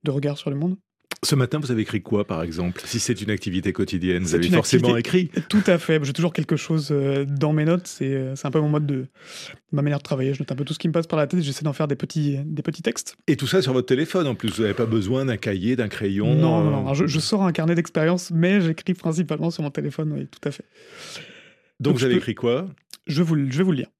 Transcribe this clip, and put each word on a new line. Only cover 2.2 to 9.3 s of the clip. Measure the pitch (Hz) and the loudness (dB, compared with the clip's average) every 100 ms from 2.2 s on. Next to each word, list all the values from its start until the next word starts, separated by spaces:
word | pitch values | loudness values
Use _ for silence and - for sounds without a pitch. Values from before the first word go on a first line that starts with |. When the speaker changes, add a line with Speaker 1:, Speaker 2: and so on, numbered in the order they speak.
| 101 | 0
Speaker 2:
par | 85 | -4
exemple ? | 82 80 - - - | -4 -2 -4 -6 -6
Si | 117 | -4
c'est | - 110 | -2 -2
une | 104 | -2
activité | 104 - 90 98 | -4 -2 -2 -2
quotidienne, | - 98 92 90 90 | -2 -2 0 0 0
vous | 90 | 0
Speaker 1:
C'est | 85 | 2
Speaker 2:
avez | 87 | 4
Speaker 1:
une | |
Speaker 2:
forcément | 180 113 127 120 | 2 4 4 4
Speaker 1:
activité | 117 117 180 180 | 2 2 2 2
Speaker 2:
écrit. | - - | -4 2
Speaker 1:
Tout | 208 202 | 2 4
à | 170 | 2
fait. | - 156 | 4 0
J'ai | 139 | 0
toujours | 143 170 | 0 0
quelque | - 156 151 | 0 -2 -2
chose, | - 160 143 | 0 -2 0
euh, | 143 139 139 139 | 0 2 0 -2
dans | 139 151 | 0 2
mes | 151 151 | 4 2
notes. | 175 - | 2 -2
C'est, | - 135 | -6 -2
euh, | 135 131 135 | -2 -4 -6
c'est | 139 | -2
un | |
peu | 156 | 0
mon | 151 | 2
mode | 151 147 | 2 0
de, | 135 131 _ - | -2 -6 _ -20